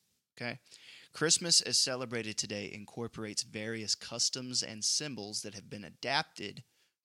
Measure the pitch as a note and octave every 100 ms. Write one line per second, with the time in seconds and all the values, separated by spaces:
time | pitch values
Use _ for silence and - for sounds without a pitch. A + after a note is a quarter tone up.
0 | _ _ _ - A#2+ B2 _ - - -
1 | - - D#3 - F3 - - A#2+ - B2+
2 | B2+ A#2+ G#2+ G#2 G#2+ G#2 G2+ G#2 G2+ -
3 | A#2 - G#2+ G2+ A#2 A2 A2 A2+ G#2 -
4 | - A#2 - C3+ B2+ A#2+ - A2 G#2 -
5 | D3+ A2+ G2+ G#2+ G#2+ G2 - G#2 F2+ -
6 | B2 C#3 - - G2 G2 - _ _ _